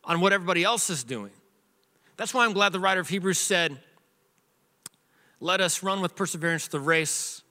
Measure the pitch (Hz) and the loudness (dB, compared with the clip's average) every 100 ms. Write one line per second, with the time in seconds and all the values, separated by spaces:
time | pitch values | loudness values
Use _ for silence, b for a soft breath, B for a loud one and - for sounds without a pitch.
0 | - 170 190 196 175 170 185 233 - 160 | -2 2 4 2 2 2 2 0 -2 -4
1 | 120 123 101 - _ _ _ _ _ b | -6 -8 -10 -16 _ _ _ _ _ b
2 | b - 220 254 233 196 202 180 190 190 | b -8 -4 2 4 4 2 2 2 0
3 | 170 190 185 180 - 185 165 135 - _ | 0 -2 0 0 2 2 2 -4 -16 _
4 | _ _ _ _ _ _ _ _ - _ | _ _ _ _ _ _ _ _ -20 _
5 | b b b b 156 190 180 - 190 196 | b b b b -2 0 0 0 -2 -2
6 | 180 - 185 170 170 165 - 147 143 160 | -2 -2 -6 -2 -2 -2 -4 -4 2 2
7 | 156 - - - _ | 2 -4 -6 -12 _